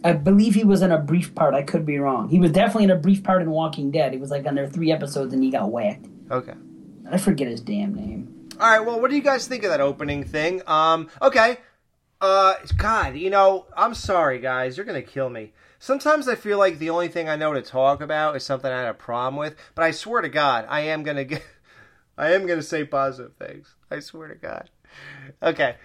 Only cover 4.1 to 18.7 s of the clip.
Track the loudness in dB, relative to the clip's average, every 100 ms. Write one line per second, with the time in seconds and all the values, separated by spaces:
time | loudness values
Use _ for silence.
4.1 | -2 -6 -6 -4 -4 -4 -2 0 0 -2
5.1 | -4 -4 0 0 0 -2 -2 -4 -4 -10
6.1 | -20 -8 -6 -6 -14 -20 -20 -20 -20 -6
7.1 | -2 0 0 -2 -6 -6 -4 -4 -6 -8
8.1 | -10 -12 -18 -20 0 4 4 2 -2 0
9.1 | 0 2 0 -2 -6 -2 0 0 -2 -6
10.1 | -6 -6 -4 -2 -4 0 2 4 2 -2
11.1 | 0 2 4 4 2 -10 _ _ _ _
12.1 | _ 2 4 4 2 -2 -2 0 0 -2
13.1 | -4 0 4 6 4 -2 0 0 0 -2
14.1 | 2 2 0 -2 -2 -4 -6 -8 -8 -8
15.1 | -6 -6 -6 -14 _ _ _ -4 -2 2
16.1 | 2 0 -4 -2 2 2 2 -2 -2 -2
17.1 | -4 -4 -2 -2 -2 -4 0 2 2 -2
18.1 | -2 -2 -4 -4 -6 -4